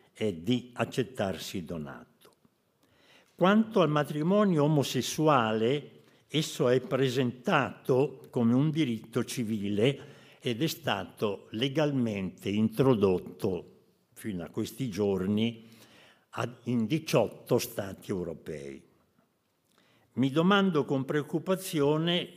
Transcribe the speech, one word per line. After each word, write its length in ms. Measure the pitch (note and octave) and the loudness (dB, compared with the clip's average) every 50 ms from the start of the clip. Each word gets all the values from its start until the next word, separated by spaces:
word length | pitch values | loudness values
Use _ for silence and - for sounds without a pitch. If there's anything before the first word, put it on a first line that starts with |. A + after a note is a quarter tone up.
| _ _ _ - | _ _ _ -4
è 140 | A2 G#2+ F2+ | -4 -4 -4
di 380 | E2 E2+ G2 B2+ A#2+ A#2 - - | -4 -2 0 0 0 -2 -6 -6
accettarsi 880 | - A#2 - - - A#2 F#2+ - - G#2+ F#2+ F2+ - - - - G2+ E2 | -6 -4 -4 -2 -4 -4 -4 -4 -4 -4 -2 -4 -6 -8 -8 -8 -8 -8
donato. 440 | D2 F2 D#2+ D2+ C#2 C2 B1 - _ _ _ _ - _ _ _ _ _ _ _ _ _ _ _ _ _ _ _ _ - - _ _ _ | -8 -8 -8 -8 -10 -12 -16 -18 _ _ _ _ -20 _ _ _ _ _ _ _ _ _ _ _ _ _ _ _ _ -20 -20 _ _ _
Quanto 460 | - F3 F#3 G#3 A3 A3 A3 - G#3 | 2 4 6 6 6 4 2 2 2
al 80 | E3+ | 4
matrimonio 800 | D3 D3+ D3 C#3+ C#3+ D3 D3 D#3 F3 G3 G#3 G#3+ G3 F3 D3+ C#3+ | 4 4 2 0 0 -2 -2 0 2 4 4 4 4 4 4 4
omosessuale, 1400 | D3+ D#3+ D3 B2 - - C3+ A2+ - - - D#3 D#3 D3 B2+ A2+ A2 A2 A2 A2 A#2+ C#3 D3 C#3 - - - - _ _ _ _ | 4 4 2 2 0 -2 -4 -4 -4 -2 0 4 4 4 4 4 2 2 2 2 2 0 -2 -4 -10 -20 -20 -20 _ _ _ _
esso 400 | - - D3 D#3 - - - D3+ | -4 -2 -2 -2 -2 -2 0 2
è 140 | B2 B2 C3 | 4 4 2
presentato 1500 | B2+ - C#3 B2+ C3+ C3 A#2 C3+ C3 A#2+ A#2 - - G#3 F#3 D3 B2 G#2 - - - - C3 B2 C#3+ D3 - - - - | 2 0 0 0 0 2 2 0 0 -2 -2 -4 -2 2 2 2 2 0 -4 -8 -2 2 2 2 2 0 -2 -10 -14 -6
come 240 | - C3 A#2 A2+ A#2+ | -2 2 2 4 4
un 160 | B2+ D3 D#3 | 4 2 2
diritto 540 | D3 D#3+ D#3 B2+ A2+ A2 A#2+ - - B2+ A2+ | 0 0 -2 -2 -2 -6 -6 -6 -4 -4 -4
civile 840 | - - C3+ A#2 G#2 A2+ G#2+ G2 G2+ G#2 G2+ A2 C#3 C#3 C#3 - - - - - - - - | -4 -4 -6 -4 -4 -4 -4 -4 -2 0 2 2 2 0 -2 -10 -18 -20 -20 -20 -20 -16 -8
ed 200 | - C#3 A#2 G#2+ | -6 -4 -2 -2
è 60 | D#3 | -2
stato 800 | - - - - C3 A2 G2 F#2 D#2 - - A#2 G#2+ G2 - - - | -4 -4 -6 -4 -4 -2 -4 -4 -8 -8 -4 -4 -2 -4 -4 -10 -10
legalmente 960 | - A2 B2+ C#3+ C3 D#3+ D3+ D3 C#3+ C3 A#2+ A2+ G#2 G2+ F#2+ F2+ F2 - - G2 | -6 -4 -4 -2 0 0 0 0 0 0 0 0 -2 -2 -4 -6 -6 -6 -6 -2
introdotto 1300 | G2+ G#2+ A2 A2 A2 - C3+ C3+ B2+ G2+ G2+ G2 F#2 F2+ F2+ - - - - G2+ F#2 E2+ D#2 - - _ _ _ _ _ _ _ | 0 2 0 0 2 4 4 4 6 6 4 4 4 2 -2 -6 -12 -4 -4 -4 -4 -4 -8 -12 -20 _ _ _ _ _ _ _
fino 320 | _ - - A2 G2 F2 E2 | _ -12 -10 -8 -8 -8 -8
a 60 | D2+ | -8
questi 400 | - A#2 G#2+ F2 - - C#3 B2 | -6 -6 -8 -6 -6 -8 -8 -6
giorni 760 | F2+ G2 G#2 G2+ G2 F#2 F#2 G2 G#2 G#2+ A2+ A#2 A#2 - - - - - - - - - - - _ _ _ _ | -2 0 0 0 0 0 0 0 0 0 0 -2 -4 -8 -16 -20 -20 -20 -20 -20 -20 -20 -20 -20 _ _ _ _
ad-, 260 | - - A#2+ A#2+ B2 - - | -8 -6 -6 -6 -8 -10 -6
in 220 | A#2+ B2 A#2+ A2 | -4 -2 -2 -2
diciotto 720 | G#2 D3+ D#3 D#3+ - - C#3 G#2+ F2+ - - - - C3 | -2 -2 -4 -2 0 2 2 2 0 -4 -8 -2 0 0
stati 540 | A2+ - - - - G2+ G2 F#2 - - - | 0 0 -2 -8 -8 -8 -8 -10 -12 -8 -6
europei. 720 | A2 F2+ F2 E2+ D#2+ C#2+ - F2 D#2+ C#2+ C#2 C#2 C2+ C2+ - _ _ _ _ _ _ _ _ _ _ _ _ _ _ _ _ _ _ _ _ _ _ _ _ _ - | -6 -6 -6 -6 -8 -12 -12 -12 -12 -10 -10 -12 -16 -16 -20 _ _ _ _ _ _ _ _ _ _ _ _ _ _ _ _ _ _ _ _ _ _ _ _ _ -4
Mi 160 | A#2 B2+ C#3 | -2 -2 0
domando 520 | C3 D#3+ E3 F#3 G3+ G3 G3 F#3+ E3 D3 C3 | 2 2 4 4 4 4 4 4 2 2 0
con 220 | - D3 C3+ C3 | 0 0 -2 -2
preoccupazione 1300 | - D3 D3+ C#3 - - D#3+ D#3 F#3 F#3+ F3+ - - - D3+ C#3 C#3+ D3+ D#3 D#3+ F3 F3 F3 C#3+ - - | -2 -2 -4 -4 -2 -6 -6 -2 -2 -4 -4 -4 -4 0 2 2 2 2 2 2 0 0 -2 -2 -6 -12